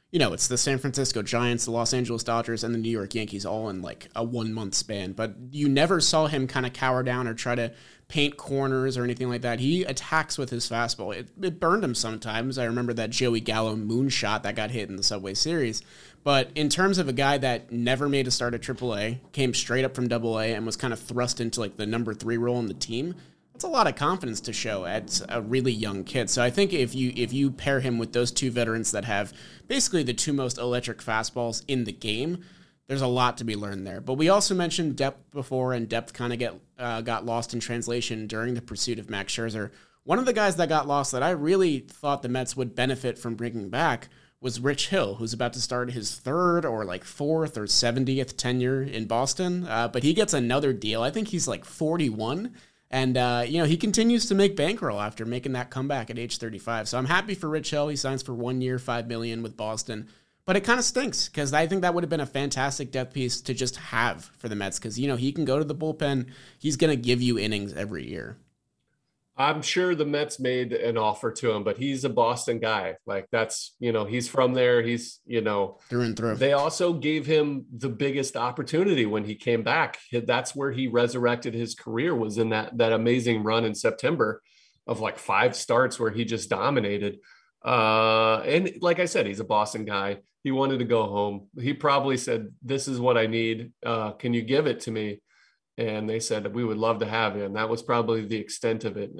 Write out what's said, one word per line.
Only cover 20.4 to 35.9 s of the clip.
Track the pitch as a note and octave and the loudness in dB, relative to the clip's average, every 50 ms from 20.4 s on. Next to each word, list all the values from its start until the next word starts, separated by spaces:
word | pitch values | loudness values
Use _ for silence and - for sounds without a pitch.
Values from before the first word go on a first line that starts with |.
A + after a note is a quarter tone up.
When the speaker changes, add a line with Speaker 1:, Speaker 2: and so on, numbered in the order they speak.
| A2 A2+ A2+ | 0 0 0
Speaker 1:
and | G#2+ A2+ | -2 -2
was | A2+ G2+ | -4 -4
kinda | - C3+ B2 A2+ | -2 -2 -4 -4
thrust | G#2+ - - A#2+ B2 B2 A#2+ - - | -4 -6 -4 -2 -2 -2 -2 -2 -2
into, | A#2 A#2 - A#2+ | -4 -4 -2 -2
like, | A2+ G2 - | -4 -4 -4
the | - G#2 | -4 -4
number | G#2+ A2 A#2 A#2 A2 G#2+ | -2 -2 -2 -2 -2 -4
three | - G#2+ A2 A#2 | -6 -4 -2 0
role | A#2 A#2+ A#2+ B2 B2 | 0 2 2 0 0
in | A#2 | 0
the | G2 F#2 | -2 -4
team, | - - - A2+ B2 D3+ F3 F3 - - - _ _ _ _ | -6 -6 -6 -4 -4 -4 -4 -6 -10 -14 -20 _ _ _ _
that's | _ - - | _ -8 -6
a | F4+ | 0
lot | D#4 B3+ G#3+ | 4 4 4
of | C#3+ A2 | 4 2
confidence | - C#3+ D#3 F#3+ F#3 E3+ A#2+ G#2+ - | 0 0 0 0 0 -2 -6 -6 -6
to | - A#2+ | -6 -6
show | G#2+ - - A2 G#2 F#2+ F2+ | -6 -4 -4 -2 -2 -2 -2
at | F2 G#2 A2 - - - B2 - - | -2 -4 -4 -2 -2 -4 -4 -2 -2
a | A#2 A#2+ | -4 -4
really | G2+ A2 B2+ C3 B2 C3 | -2 0 0 2 2 2
young | A#2 G#2+ A2 G#2 G2 F#2+ | 0 0 -2 -4 -4 -4
kid. | F2+ - - C3 A2+ F#2+ | -6 -4 -2 -2 0 0
So | - B2+ | 2 2
I | A#2+ B2 | 2 2
think | - G3+ G3+ F#3 | 4 4 2 4
if | F#3 D3 B2 A2+ | 4 2 0 0
you, | B2+ C3 B2+ B2 - | 0 0 -2 0 0
if | A#2+ A#2+ A2+ | -2 -2 0
you | B2+ C#3 C#3 C3+ | 0 2 2 0
pair | C3 - - C#3+ C#3 C3 | 0 0 0 0 0 2
him | C3 B2+ A#2+ A#2 | 2 0 0 -2
with | A2+ A#2 | -2 0
those | - A#2+ B2 A#2+ | 0 0 0 0
two | - - C3+ B2+ | 0 0 0 0
veterans | A#2 B2 A#2 A2+ A2+ A2+ A2 - | 0 0 0 0 0 -2 -2 -2
that | - G#2 G2+ | -2 -2 -2
have | A2+ G#2 G2+ G#2 F#2+ - - - - - - - - | -2 -2 -2 -2 -4 -8 -16 -20 -20 -20 -14 -6 -2
basically | F3 F3+ - - F#3 E3 | 0 0 2 2 2 0
the | C3+ B2 | 0 0
two | A#2 - - D#3 | -2 -2 0 0
most | C#3+ C3+ C3 A#2+ - - | 0 0 0 -2 -4 -4
electric | A#2+ B2 A#2+ B2 - A#2 A2+ - | -2 -2 -2 -2 -2 -4 -8 -6
fastballs | - A#2+ A2 A2 A2 - - B2 A#2+ A#2 A2 - - - | -4 -2 0 0 0 -2 -2 -4 -2 -2 -4 -4 -4 -2
in | C3+ B2+ A2+ | -2 -2 -2
the | G2+ | -4
game, | F#2+ - - G#2+ G#2+ A#2 C#3 E3 F3+ F3+ - - - - - _ _ _ _ - | -6 -6 -4 -2 -2 -2 -2 -2 -4 -6 -8 -14 -20 -20 -20 _ _ _ _ -6
there's | C3+ C3+ | -4 -2
a | C3+ | 0
lot | B2 C3+ C3 B2 B2 A#2+ - | 0 2 4 2 2 2 0
to | A#2+ | -4
be | A2 G#2+ | -4 -4
learned | G2+ G#2 G2+ G2+ F#2+ F#2+ | -4 -6 -6 -6 -8 -8
there. | G2 F#2+ - | -8 -10 -8
But | - B2+ C3 | -6 -4 0
we | C#3 D#3 F3 | 2 4 6
also | G3 G#3 G#3 - G3 | 6 6 4 2 2
mentioned | F3+ F3 E3 - F#3 E3 D3+ B2 | 0 0 0 0 0 -2 0 0
depth | C#3+ C#3 C#3 - - - _ | 0 -2 -2 -2 -6 -12 _
before, | - C#3+ C3 - C3 B2+ B2+ B2+ | -10 -10 -6 -4 -2 0 0 0
and | B2+ A#2 A2+ | 0 -2 -2
depth | G#2 | -2